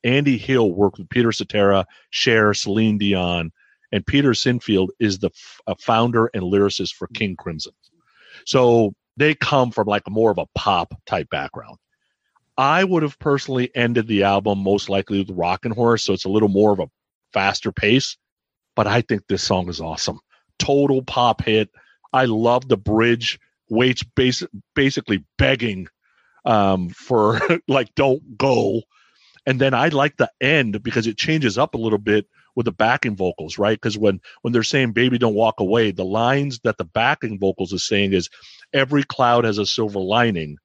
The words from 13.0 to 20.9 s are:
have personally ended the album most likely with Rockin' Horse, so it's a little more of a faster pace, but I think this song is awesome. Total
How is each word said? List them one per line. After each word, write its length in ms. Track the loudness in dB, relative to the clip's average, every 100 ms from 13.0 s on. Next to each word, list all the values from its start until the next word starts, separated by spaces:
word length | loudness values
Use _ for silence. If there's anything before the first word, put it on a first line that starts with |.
have 160 | -2 -4
personally 540 | -2 -2 0 -4 -2
ended 320 | 0 0 0 0
the 200 | 2 2
album 340 | 2 0 0
most 280 | 0 0 0
likely 300 | -4 -2 -2
with 180 | -2 -4
Rockin' 360 | -2 -2 -4
Horse, 320 | 0 2 2
so 100 | 0
it's 120 | -4 0
a 40 |
little 200 | 2 2
more 220 | 4 2
of 80 | 2
a 80 | -4 _ _ _ _
faster 400 | -2 0 -2 -6
pace, 440 | -2 2 2 0 -12 _ _ _ _ _ -2
but 100 | 0
I 160 | 0
think 240 | 0 -4 _
this 160 | -4
song 280 | 0 -2 -2
is 120 | -8
awesome. 380 | -10 -8 -8 -8 _ _ _ _
Total 420 | 0 2 2